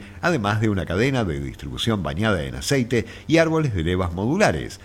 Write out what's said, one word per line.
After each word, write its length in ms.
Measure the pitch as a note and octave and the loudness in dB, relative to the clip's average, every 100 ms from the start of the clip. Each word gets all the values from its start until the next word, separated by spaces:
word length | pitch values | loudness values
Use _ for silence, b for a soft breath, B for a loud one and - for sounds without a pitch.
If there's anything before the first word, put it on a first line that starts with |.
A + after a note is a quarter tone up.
| B B | B B
además 400 | E3+ D#3+ G2+ G#2+ | 0 2 2 2
de 80 | A2+ | 2
una 160 | F#2+ | 0
cadena 400 | D#2+ E2+ C3+ C3 | 0 0 2 2
de 160 | G2 C#2+ | 0 -2
distribución 640 | C#2 - C#2 B1 A#2 G#2+ | -6 -8 -10 -4 0 0
bañada 420 | D2 D#2 A2 F#2 | -2 -2 0 0
en 100 | C2+ | -2
aceite 520 | B1+ - C#3 A2+ A#2+ B B - | -6 0 0 2 0 B B 2
y 120 | D#3+ | 4
árboles 360 | D#3+ D#3+ D3 | 4 2 0
de 80 | G2 | 0
levas 300 | D#2+ F#2 F2+ | 0 0 0
modulares, 680 | E2+ A2 F3+ F3 D#2 A1+ - | -2 0 2 2 2 -4 -12